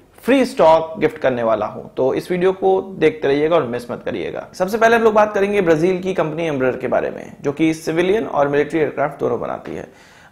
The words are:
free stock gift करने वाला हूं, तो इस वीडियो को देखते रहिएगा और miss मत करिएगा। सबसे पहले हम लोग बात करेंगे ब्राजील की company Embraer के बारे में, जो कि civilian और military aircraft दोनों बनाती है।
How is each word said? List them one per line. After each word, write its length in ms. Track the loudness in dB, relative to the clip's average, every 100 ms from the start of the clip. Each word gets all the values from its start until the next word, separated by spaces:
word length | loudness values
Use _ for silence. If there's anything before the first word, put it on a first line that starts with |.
| _ -8
free 220 | 2 2
stock 500 | 2 4 6 6 2 -2
gift 200 | -2 0
करने 240 | -2 0
वाला 240 | 0 0 -2
हूं, 160 | -8 -10 -2
तो 180 | 0
इस 160 | 0 -2
वीडियो 220 | 0 0
को 280 | 2 0 0 -2 2
देखते 300 | 2 2 0
रहिएगा 280 | 0 2 2
और 100 | 0
miss 240 | -6 -8
मत 120 | -8
करिएगा। 420 | -6 -6 -6 -8 -10
सबसे 240 | -6 -4 2
पहले 180 | 4 4
हम 60 |
लोग 120 | 4
बात 200 | 4 2
करेंगे 260 | 0 0 0
ब्राजील 380 | 2 2 2 0
की 160 | -2
company 360 | -2 -2 -2 -4
Embraer 300 | 0 -2 -2
के 80 | -2
बारे 220 | 0 -2
में, 220 | -6 -14 -8
जो 100 | -6
कि 220 | 0 0
civilian 520 | 0 -4 -2 0 0 -2
और 220 | 0 0
military 320 | 0 0 0
aircraft 400 | -2 -2 -4 -2
दोनों 200 | -4 -2
बनाती 340 | -6 -8 -10
है। 440 | -12 -12 -18 -20 -20 -2